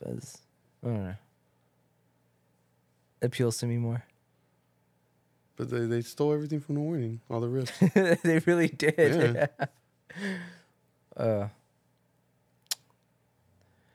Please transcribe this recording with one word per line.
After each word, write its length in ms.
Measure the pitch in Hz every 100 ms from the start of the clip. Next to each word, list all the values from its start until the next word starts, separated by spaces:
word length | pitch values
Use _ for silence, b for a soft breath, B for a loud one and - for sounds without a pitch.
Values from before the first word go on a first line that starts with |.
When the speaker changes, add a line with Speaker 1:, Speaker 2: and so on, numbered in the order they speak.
| -
Speaker 1:
is, 320 | 60 - - _ _ _ _
I 40 | 120
don't 160 | 110 92
know. 100 | 95 _ _ _ _ _ _ _ _ _ _ _ _ _ _ _ _ _ _ _ _
Appeals 360 | 127 - 120 113
to 80 | 120
me 120 | 117
more. 260 | 117 120 - _ _ _ _ _ _ _ _ _ _ _ _ _ _ -
Speaker 2:
But 120 | 120
they, 160 | 120 117
they 160 | 117
stole 320 | 117 - 147
everything 260 | 151 147 151
from 160 | 143 147
No 60 |
Warning, 400 | 151 165 117 113 -
all 100 | 117
the 80 | 120
riffs. 760 | 131 123 - 185 208 185 170
Speaker 1:
<laughs> 20 |
They 160 | 170 160
really 280 | 165 175 170
did. 680 | - 147 156 147 165 120 117
Speaker 2:
Yeah. 300 | 131 - 147
Speaker 1:
<laughs> 40 | _ _ _ - 170 202 185 175 175 B _ _ _ _ -
Uh, 320 | 113 107 101 - _ _ _ _ _ _ _ _ _ _ - - _ _ _ _ _ _ _ _ _ _ _